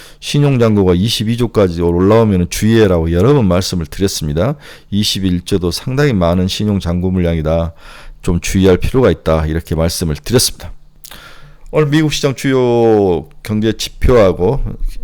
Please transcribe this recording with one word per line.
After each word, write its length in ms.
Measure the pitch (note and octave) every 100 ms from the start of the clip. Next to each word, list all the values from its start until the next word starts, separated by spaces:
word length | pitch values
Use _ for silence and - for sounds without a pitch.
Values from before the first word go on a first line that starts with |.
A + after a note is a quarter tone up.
| - -
신용잔고가 720 | - D3 C#3+ C3 A#2 G#2 F#2
이십이 460 | F2 G#2+ - G#2+ A#2
조까지 420 | A#2+ - F#2+ E2+
올라오면 720 | E2+ F2 F#2+ A2 A2 F#2+ F2
주의해라고 600 | - G#2+ A2+ G#2 F2 E2
여러 200 | E2+ A2
번 140 | D3 G#2
말씀을 400 | F2 F#2+ F#2 D#2+
드렸습니다. 720 | - F#2+ - D2+ D2 G#2+ D3 - - -
이십일 560 | G2 G#2 G#2 F#2+ F2+ -
조도 240 | G2+ F2
상당히 420 | E2 - C3 D3
많은 340 | G#2+ E2+ F2 F#2
신용잔고 640 | - G#2+ G2+ F2 F2 F#2
물량이다. 600 | F#2 E2+ E2 D#2 E2 E2 - - - - -
좀 180 | - E2+
주의할 360 | - F#2+ F#2+ F2+
필요가 340 | - C3 A#2+
있다. 360 | E2 - D#2+ D#2
이렇게 280 | D#2 -
말씀을 400 | D#2+ E2 - E2+ D2
드렸습니다. 560 | - A#2+ - - - - - - - - - - - - -
오늘 180 | D3 D3+
미국 240 | D3+ D#3
시장 220 | - C#3+
주요 960 | B2+ C#3+ C3 B2 A#2+ A#2 G#2+ G2 E2+ D2+ -
경제 300 | - G#2+ A2
지표하고 880 | G#2 - - - B2 G2 E2+ F2+ C3 A2+ - - -